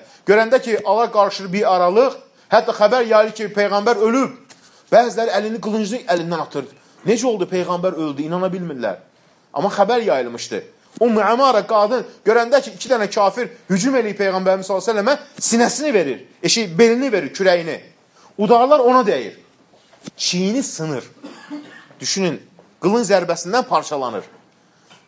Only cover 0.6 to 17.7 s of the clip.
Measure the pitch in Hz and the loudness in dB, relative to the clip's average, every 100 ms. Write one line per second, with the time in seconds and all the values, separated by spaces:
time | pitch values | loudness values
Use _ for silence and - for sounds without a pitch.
0.6 | 247 208 208 208 233 208 196 190 190 190 | 0 -2 0 0 2 2 2 0 -6 -2
1.6 | 202 185 180 196 262 - - _ _ 214 | 0 2 2 4 2 -2 -14 _ _ 2
2.6 | 233 214 208 247 233 214 220 220 208 208 | 2 2 2 2 4 4 2 -2 -6 -2
3.6 | 202 202 208 226 220 247 240 - - - | 0 0 0 2 2 2 -2 -4 -20 -20
4.6 | _ _ _ 196 240 190 226 196 214 226 | _ _ _ 4 4 0 -2 -2 -4 -6
5.6 | 202 214 208 240 - 175 165 165 147 143 | -4 -4 -4 -6 -2 -2 -2 -6 -6 -8
6.6 | 127 - _ _ 160 226 247 214 175 185 | -10 -14 _ _ -2 0 0 -2 -2 -4
7.6 | 175 175 180 160 156 139 156 175 185 185 | -2 -2 -2 -4 -4 -6 -6 -4 -4 -4
8.6 | 175 135 110 90 - _ _ _ _ - | -8 -6 -6 -6 -12 _ _ _ _ -6
9.6 | 185 196 196 240 214 143 120 117 - 101 | -4 0 0 2 0 0 -2 -8 -8 -10
10.6 | - _ _ - 240 220 202 240 277 220 | -10 _ _ -2 0 2 2 2 2 2
11.6 | 190 220 208 247 - - 190 233 233 277 | 2 0 2 -2 -6 -4 0 2 4 2
12.6 | 262 190 226 247 202 220 196 214 220 - | 0 -8 -4 -2 -2 0 0 0 -6 -10
13.6 | - 185 233 269 220 196 196 185 185 190 | -4 -2 0 0 -2 -2 -2 0 0 0
14.6 | 185 190 202 220 202 285 - - - 233 | -2 -4 -2 0 0 -2 -4 -6 -2 2
15.6 | 233 240 302 220 147 113 - _ 170 226 | 2 0 0 2 0 -4 -12 _ -2 -2
16.6 | 208 165 226 233 269 202 139 - 190 175 | 0 4 4 4 0 -2 -4 -2 2 2
17.6 | 165 | 0